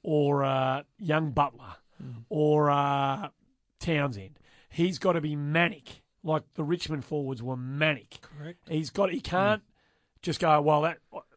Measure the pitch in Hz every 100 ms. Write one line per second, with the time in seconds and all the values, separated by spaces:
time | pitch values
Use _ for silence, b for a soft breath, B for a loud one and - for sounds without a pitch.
0 | 190 151 143 143 135 135 131 135 - _
1 | 185 151 156 135 143 - - - _ _
2 | 135 117 117 151 151 151 147 143 143 139
3 | 139 135 202 _ _ _ _ _ 170 151
4 | 143 104 95 - b b b - 175 185
5 | 185 170 151 147 147 160 170 165 - -
6 | _ _ 156 156 - - 151 175 - 151
7 | - 151 135 127 123 127 127 143 156 135
8 | - - - 147 151 175 - 160 160 -
9 | 196 214 - 180 202 214 _ _ _ _
10 | _ _ - 156 165 151 147 151 156 156
11 | _ - -